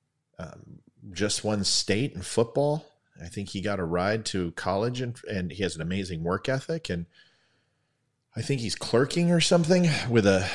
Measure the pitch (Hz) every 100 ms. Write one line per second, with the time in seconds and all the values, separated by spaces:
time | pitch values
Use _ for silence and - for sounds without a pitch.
0 | _ _ _ - 78 - - - _ _
1 | 107 87 104 - 104 104 95 - - 101
2 | 139 - - - 156 143 143 151 - _
3 | _ - 85 - 98 101 98 98 82 87
4 | 95 113 107 98 87 - 92 98 117 123
5 | 123 117 - 101 90 95 92 82 80 95
6 | 92 82 85 98 - 135 - 165 - 87
7 | 85 _ _ _ _ _ _ _ _ _
8 | _ _ _ 113 110 135 113 - - 117
9 | 143 175 170 170 - 175 156 180 170 117
10 | 110 117 98 95 90